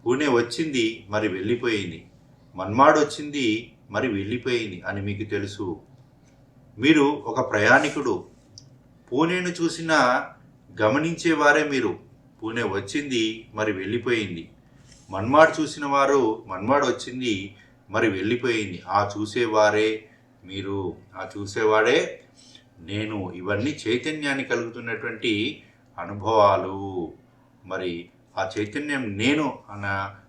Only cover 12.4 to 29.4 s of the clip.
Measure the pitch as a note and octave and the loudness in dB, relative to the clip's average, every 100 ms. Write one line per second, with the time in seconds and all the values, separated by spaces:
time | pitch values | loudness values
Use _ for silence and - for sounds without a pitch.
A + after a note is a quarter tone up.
12.4 | A2 A2+ A2 G2 G2 C#3+ C#3+ B2 A2 A2 | -6 -4 -2 -2 -4 -6 -2 0 0 -4
13.4 | - G#2+ G#2+ F#2+ F#2+ A#2+ B2+ A#2 G2+ E2+ | -10 -2 -2 -2 -2 -4 0 -2 -2 -8
14.4 | E2 - _ _ - - - F#2+ A2 D3 | -12 -20 _ _ -20 -20 -10 -6 2 6
15.4 | D#3+ D#3 D3 D3+ C#3+ C#3 C#3 C#3+ A2+ A2 | 6 6 -6 -4 0 2 4 4 2 -2
16.4 | G2+ F#2+ G#2+ C#3+ C3 - - B2 B2+ G2 | -8 -8 0 2 2 -2 -6 -6 -4 -4
17.4 | G2 - - _ _ A2 A2+ F#2+ G2 A#2+ | -6 -16 -20 _ _ 0 0 0 -2 0
18.4 | C3 A2+ G2+ F2 - G2 G2+ G#2 G#2 B2 | 0 -2 -4 -10 -2 0 0 -4 -6 -2
19.4 | A#2 G#2+ G#2+ G#2 A2 G#2+ - _ _ _ | 0 4 4 4 2 0 -10 _ _ _
20.4 | F2+ F#2+ F#2+ G2 F#2 D#2+ - F#2 F#2 G#2 | -14 -10 -6 -6 -6 -8 -16 -14 -12 -10
21.4 | G2 A#2 A2 G#2+ A2 D3 F#3 - - _ | -8 0 4 4 6 4 2 -8 -20 _
22.4 | - - _ _ E2 G2+ G#2+ G#2+ F2+ F2 | -20 -20 _ _ -8 -6 -6 -6 -8 -8
23.4 | F2+ G#2 B2+ D3 G#2+ B2 D#3 D#3 D3 C3+ | -4 -2 -2 -4 -2 -2 -2 -6 -4 -4
24.4 | B2+ A#2+ A2+ B2 A#2+ - A#2+ A2 B2 G#2 | -4 -4 -4 -10 -8 -8 -8 -6 -2 -2
25.4 | A#2 D#3 - _ _ - F2+ G#2 G#2+ A2+ | -2 -6 -18 _ _ -14 -10 -6 0 6
26.4 | G2+ F#2+ F#2 G2 G2 F#2 D#2+ - _ _ | 6 4 0 -8 -8 -8 -8 -12 _ _
27.4 | _ _ F#2 F#2+ F#2 E2+ F2 _ _ - | _ _ -12 -8 -6 -8 -12 _ _ -8
28.4 | F#2+ G#2 G#2 C#3+ D3 C#3 A#2 G2 A#2+ D3+ | -6 -4 -6 -6 -6 -6 -6 -2 0 2